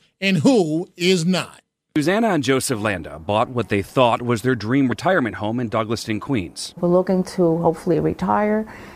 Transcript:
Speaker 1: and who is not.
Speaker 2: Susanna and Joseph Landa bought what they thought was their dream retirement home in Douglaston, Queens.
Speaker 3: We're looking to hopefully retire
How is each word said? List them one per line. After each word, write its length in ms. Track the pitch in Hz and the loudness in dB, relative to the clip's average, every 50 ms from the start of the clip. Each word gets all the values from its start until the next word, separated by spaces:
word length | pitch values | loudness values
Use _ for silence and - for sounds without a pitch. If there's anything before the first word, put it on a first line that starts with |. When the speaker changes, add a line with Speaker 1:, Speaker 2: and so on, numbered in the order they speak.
| _ _ _ _ | _ _ _ _
Speaker 1:
and 160 | 190 196 190 160 | -2 0 0 4
who 480 | 123 277 262 220 170 151 156 165 190 - _ | 4 4 4 4 2 2 -2 -4 -4 -8 _
is 280 | 175 170 185 190 175 160 | 0 2 2 2 2 2
not. 360 | 180 185 160 123 98 - - _ _ _ _ _ _ _ | 0 0 0 -2 -6 -12 -20 _ _ _ _ _ _ _
Speaker 2:
Susanna 320 | 151 139 165 196 220 233 220 | 0 0 2 2 2 2 2
and 160 | 180 151 117 | 0 0 2
Joseph 340 | 127 135 127 - - 127 104 | 2 0 0 0 -2 -4 -2
Landa 400 | 104 107 98 82 78 78 71 80 | -2 -2 -2 -4 -6 -10 -14 -10
bought 300 | 80 101 101 110 123 131 | -4 -2 0 0 0 0
what 200 | 123 120 104 - | -2 -4 -2 0
they 140 | 107 101 | -2 -2
thought 400 | 95 - - 139 123 117 113 120 | -2 0 2 4 4 4 4 2
was 200 | 123 120 120 104 | 0 -2 -2 0
their 120 | - 127 127 | 0 0 -2
dream 320 | 107 101 110 131 143 135 | 0 -2 0 0 2 2
retirement 500 | 120 110 - - 180 190 170 123 107 90 | 2 0 -2 0 0 0 2 0 -2 -4
home 220 | - 104 107 113 127 | -4 -4 -4 -2 -4
in 100 | 123 107 | -4 -2
Douglaston, 520 | 117 110 113 104 113 - - 113 107 101 | -2 -2 -2 -2 -4 -4 -4 -4 -4 -4
Queens. 520 | - - 139 107 87 73 - - - - - | -4 -4 -4 -4 -4 -6 -10 -14 -14 -14 -6
Speaker 3:
We're 120 | 175 180 175 | -2 0 2
looking 360 | 175 185 185 - 190 185 185 | 2 2 2 2 0 0 -2
to 320 | - - 190 175 165 160 170 | -2 0 0 2 2 2 2
hopefully 400 | 170 165 165 - - 180 160 156 | 2 0 0 0 -2 0 0 0
retire 760 | 151 160 - - 180 202 208 208 214 214 214 214 220 - - - - - - | 0 -2 -2 -2 -2 0 0 0 2 0 0 -2 -2 -6 -12 -18 -20 -20 -20